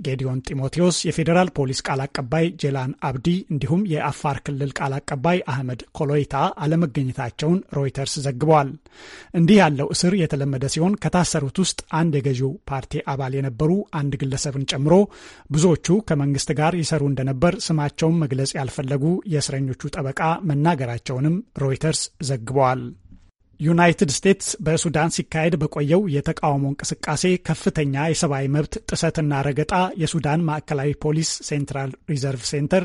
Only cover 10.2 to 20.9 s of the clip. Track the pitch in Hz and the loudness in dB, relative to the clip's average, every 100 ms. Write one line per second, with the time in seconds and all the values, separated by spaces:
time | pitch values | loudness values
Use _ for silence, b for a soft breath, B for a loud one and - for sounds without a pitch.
10.2 | 160 143 139 135 139 - 175 208 156 180 | 0 0 -2 -2 -2 0 2 2 2 2
11.2 | 170 160 139 - 185 - - 160 170 143 | 2 0 -2 0 0 -2 -4 0 2 2
12.2 | 131 127 135 175 - 135 - 147 - 135 | 0 0 -2 -4 -8 -8 -6 -8 -6 -4
13.2 | 135 135 135 113 156 190 - 160 143 131 | -4 -4 -4 0 2 2 0 -4 -4 -2
14.2 | 139 131 151 135 135 147 147 175 202 B | -2 -2 -4 -4 -4 0 6 6 6 B
15.2 | B B - 143 180 151 - 190 - 151 | B B -2 4 4 4 4 2 2 0
16.2 | 139 139 - 139 156 180 151 160 143 135 | 2 0 0 0 2 0 0 0 2 0
17.2 | 135 131 175 180 - 160 143 - 160 170 | -2 2 2 2 0 0 0 0 2 2
18.2 | 147 131 135 165 131 - 135 139 151 185 | 0 0 -2 -4 -6 -4 -2 0 0 0
19.2 | - 151 - 135 135 127 147 - 135 - | 0 -2 -2 -2 -4 -4 -8 -6 -6 -2
20.2 | 160 170 190 143 156 160 127 | 0 0 0 2 2 0 -2